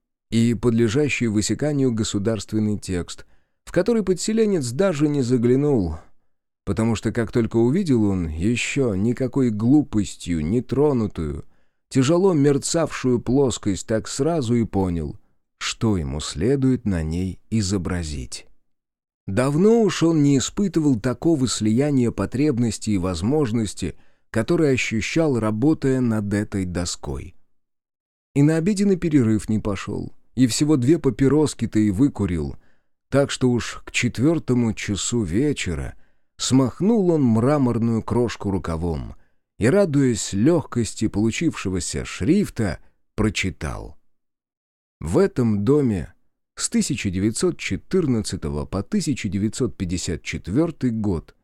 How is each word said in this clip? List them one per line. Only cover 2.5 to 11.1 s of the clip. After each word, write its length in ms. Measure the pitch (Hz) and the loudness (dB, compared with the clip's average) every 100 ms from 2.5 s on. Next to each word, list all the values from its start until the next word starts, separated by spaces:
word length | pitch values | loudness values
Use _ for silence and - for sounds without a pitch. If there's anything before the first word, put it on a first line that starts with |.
| 107 107 101 | -2 -2 -2
текст, 480 | - 90 85 - - _ _ _ | -4 -6 -6 -12 -20 _ _ _
в 80 | - | -4
который 300 | - 196 226 | 0 2 2
подселенец 680 | 185 185 - 220 214 185 123 | 0 -2 0 2 2 0 -2
даже 380 | 127 196 143 151 | 0 0 2 0
не 140 | 147 | 2
заглянул, 760 | 120 127 120 131 147 131 85 80 - - _ _ _ _ | 2 2 4 2 2 2 0 -4 -12 -20 _ _ _ _
потому 300 | - 101 113 | -6 0 0
что, 180 | 110 117 | 0 -2
как 200 | 101 110 | -2 -2
только 240 | 123 110 117 | 0 0 2
увидел 480 | 120 165 185 120 | 2 2 2 2
он 240 | 104 95 82 | 2 0 -2
ещё 680 | 76 98 120 - 143 127 | -2 -2 0 -2 -2 0
никакой 540 | 95 110 117 131 139 127 | 0 0 0 -2 0 0
глупостью 960 | 104 117 151 139 110 98 - - 82 | 2 4 4 4 0 -2 -6 -4 -2
не 160 | 76 117 | 0 -2
тронутую, 840 | - 131 151 127 104 | -2 0 2 2 -2